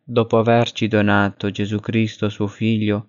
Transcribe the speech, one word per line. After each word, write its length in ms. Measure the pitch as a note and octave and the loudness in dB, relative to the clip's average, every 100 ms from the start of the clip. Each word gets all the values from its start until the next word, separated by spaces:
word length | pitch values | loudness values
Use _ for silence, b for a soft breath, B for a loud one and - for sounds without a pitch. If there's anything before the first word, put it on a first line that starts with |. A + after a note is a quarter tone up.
dopo 340 | - A#2+ A2 A2+ | -4 -2 2 2
averci 480 | A2 A#2 A#2 - A2 | 4 2 2 -2 0
donato 640 | G#2+ G#2 G2+ G2+ - G2+ | 2 2 2 0 -2 -6
Gesù 300 | F#2+ G2+ G#2 | -4 -4 -4
Cristo 480 | G#2+ A2+ A2 - G#2+ | -2 -2 -2 -2 -6
suo 180 | - G2+ | -4 -6
Figlio, 640 | - A2 A2 G#2 G#2 | -2 -2 0 0 -2